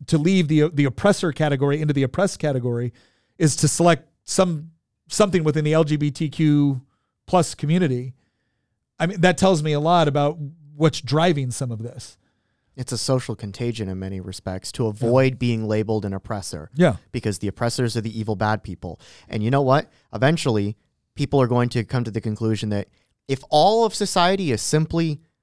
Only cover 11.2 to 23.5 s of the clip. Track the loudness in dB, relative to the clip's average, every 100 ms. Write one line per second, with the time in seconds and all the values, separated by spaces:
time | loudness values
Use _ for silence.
11.2 | 2 2 -2 -4 -6 -8 -10 -14 -18 -20
12.2 | _ _ _ _ _ -16 -8 -4 0 0
13.2 | -2 -8 -10 -6 -6 -4 -6 -6 -6 -8
14.2 | -10 -10 -10 -10 -8 -4 -4 -2 2 4
15.2 | 2 0 -2 -2 0 -2 0 -2 -4 -6
16.2 | -6 -8 -8 -12 -6 2 2 2 _ -6
17.2 | -4 -4 -6 -2 -2 0 -2 0 -2 -2
18.2 | -4 -2 0 -2 -6 -12 -12 -12 -18 -20
19.2 | -8 -4 0 2 4 2 0 _ _ 0
20.2 | 0 2 0 0 -2 -6 _ _ _ -6
21.2 | 0 2 4 2 0 -2 -2 -2 -4 -4
22.2 | -6 -2 -2 -2 -2 -4 -6 _ _ _
23.2 | -8 -8 0